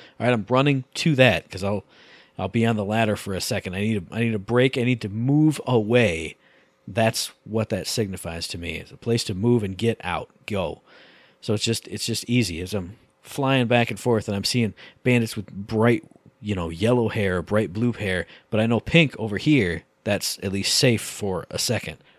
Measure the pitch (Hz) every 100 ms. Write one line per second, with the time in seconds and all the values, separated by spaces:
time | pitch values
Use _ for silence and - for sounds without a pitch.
0 | - - 113 123 95 127 143 135 - -
1 | 170 135 127 87 - 98 98 104 - -
2 | - - _ - 95 117 113 107 101 110
3 | 110 101 - 92 - 104 95 90 107 107
4 | 85 - 117 110 98 120 131 135 120 120
5 | 104 107 123 147 156 143 - 123 104 120
6 | 110 82 80 - _ _ _ _ - 95
7 | 113 - - - - 110 107 95 - -
8 | 104 92 90 85 - 92 85 80 - -
9 | 120 117 - 92 117 120 101 92 113 110
10 | 90 82 80 _ - 101 80 78 _ -
11 | - - _ _ - 104 - 113 - 101
12 | - 110 - 123 104 80 92 104 90 110
13 | _ _ - - 135 135 117 120 117 110
14 | 123 113 104 101 98 123 110 - - -
15 | 131 123 113 - 98 95 101 110 117 117
16 | - _ _ _ 104 98 85 82 110 123
17 | 110 113 98 90 80 - 98 95 120 110
18 | 104 90 87 - _ 107 113 113 - 165
19 | 151 - 107 101 151 147 90 82 - _
20 | - 98 - - 98 98 95 - 131 110
21 | - - 101 90 - - - 107 - 73
22 | _